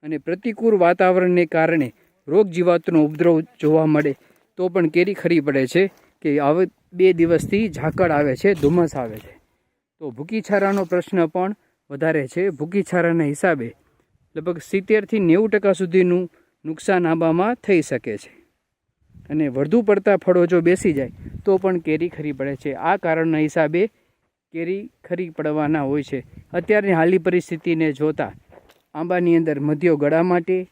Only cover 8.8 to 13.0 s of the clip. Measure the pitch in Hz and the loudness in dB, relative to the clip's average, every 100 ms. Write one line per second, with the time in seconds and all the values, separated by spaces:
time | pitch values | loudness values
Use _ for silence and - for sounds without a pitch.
8.8 | 165 143 117 107 - - _ _ _ _ | 0 -4 -10 -12 -18 -20 _ _ _ _
9.8 | _ _ 151 113 160 220 - 202 196 196 | _ _ -16 -14 -8 -8 -2 0 2 0
10.8 | 180 180 - 185 165 180 185 208 _ _ | -2 -4 -2 0 0 0 -4 -6 _ _
11.8 | _ 139 160 156 131 - 196 143 156 196 | _ -4 -2 -2 -4 -4 -4 -4 -4 -4
12.8 | 185 180 | -2 0